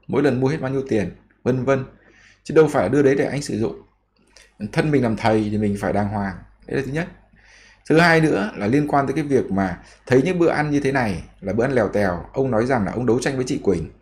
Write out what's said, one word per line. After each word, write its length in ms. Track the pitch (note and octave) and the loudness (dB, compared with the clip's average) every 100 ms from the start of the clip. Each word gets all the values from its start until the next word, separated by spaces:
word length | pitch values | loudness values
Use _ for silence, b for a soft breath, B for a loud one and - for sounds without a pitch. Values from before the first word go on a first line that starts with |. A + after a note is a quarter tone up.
| - | -4
Mỗi 160 | C3 | 0
lần 160 | C#3+ B2 | 0 2
mua 80 | C3 | 0
hết 100 | D#3 | -2
bao 100 | C3 | -4
nhiêu 120 | C3+ C3 | -4 -2
tiền? 260 | A2 F2 - _ _ | -2 -2 -8 _ _
Vân 220 | A#2+ B2+ B2 | -4 -2 0
vân. 200 | C3 - - b b b b | 0 -2 -14 b b b b
Chứ 120 | - D3+ | 0 4
đâu 120 | D#3 | 4
phải 220 | C#3+ F#2+ | 2 2
đưa 120 | C#3+ | 4
đấy 140 | C3+ C#3 | 4 2
để 100 | C3+ | 0
anh 160 | C#3 | -4
sử 180 | - G#2+ | -6 -4
dụng. 220 | A2+ - - _ _ _ b b b _ G#2 | -4 -6 -16 _ _ _ b b b _ -4
Thân 200 | E3 D#3 | -2 0
mình 120 | C#3+ | 0
làm 120 | A#2+ G#2 | 0 0
thầy 320 | A2+ A2 G#2 | 0 2 0
thì 60 | G#2 | 0
mình 180 | G#2 G2 | 0 -2
phải 140 | G2 | -2
đàng 140 | G2 G#2 | -2 -2
hoàng. 280 | G#2+ G2 F2+ - _ - | -4 -6 -8 -16 _ -8
Đấy 100 | C#3 | -6
là 60 | C3+ | -4
thứ 60 | |
nhất. 160 | D3+ F3+ - _ b b b b b - | -6 -8 -12 _ b b b b b 2
Thứ 100 | D#3 | 4
hai 220 | E3+ D#3+ | 6 4
nữa 300 | D#3 - D3+ - | 4 2 -2 -4
là 120 | G2+ | 0
liên 200 | C#3 D3 | 0 2
quan 200 | C#3+ C3+ | 0 0
tới 60 | |
cái 100 | C#3 | -2
việc 280 | C#3+ B2+ F#2+ | 0 0 0
mà 280 | G2 F#2+ F2 B B - | -2 -2 -4 B B 2
thấy 160 | C3 | 2
những 180 | D#3+ F3+ | 2 2
bữa 100 | E3 | 2
ăn 220 | - D3+ | 2 0
như 80 | C#3+ | 0
thế 120 | C#3 | 0
này 320 | C3+ A2+ E2 - - | 0 -2 -4 -10 -12
là 120 | F#2+ | -4
bữa 100 | G#2+ | -2
ăn 80 | C3 | 0
lèo 160 | B2+ G2 | 0 0
tèo. 380 | G#2 G2 E2+ - | 0 0 -2 -6
Ông 180 | - C3+ | -4 0
nói 140 | A2 B2 | 0 0
rằng 200 | B2+ F#2 | 0 -2
là 60 | |
ông 140 | A2+ B2 | -2 0
đấu 140 | B2 | 0
tranh 160 | C#3+ C3 | 0 -4
với 100 | A#2+ | -4
chị 100 | C3+ | -2
Quỳnh. 260 | G#2 E2+ D#2+ - | 0 -2 -4 -14